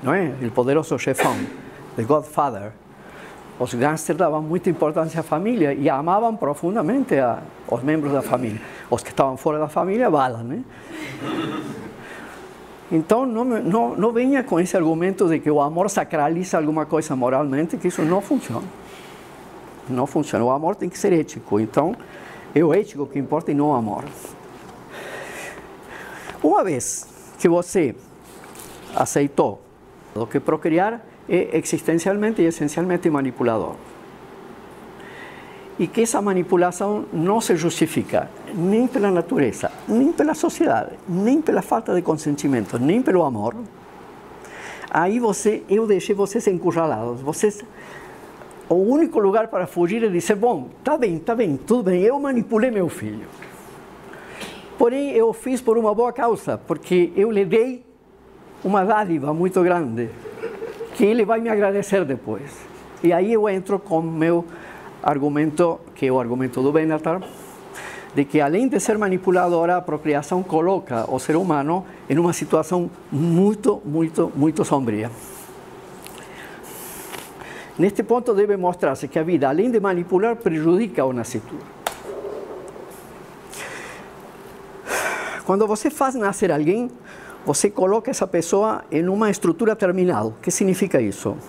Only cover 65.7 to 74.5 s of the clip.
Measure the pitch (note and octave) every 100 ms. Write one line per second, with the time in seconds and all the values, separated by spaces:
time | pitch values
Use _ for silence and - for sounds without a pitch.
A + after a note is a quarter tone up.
65.7 | - - - C3+ B2+ A#2+ B2 C3 B2+ C3
66.7 | D#3 D#3+ D#3 D#3+ F3+ F#3 - - - -
67.7 | - - - - - C#3+ D3+ C#3+ F3 C4
68.7 | G#3 - A3 G3+ F#3 F#3 F3+ F3 E3+ E3+
69.7 | F3+ E3+ D3+ D3+ C#3+ C#3+ F#3 F#3 D#3+ E3+
70.7 | G3 - A#2 A2+ C3 - D#3 F#3+ C#3+ C#3+
71.7 | F3+ F#3 - - D3 E3+ D#3+ D3+ D#3+ D3+
72.7 | F3+ F3 - - B2+ E3+ E3 G3 G#3 G3+
73.7 | G3+ - D3+ D#3+ D#3+ D#3+ C#3+ D3+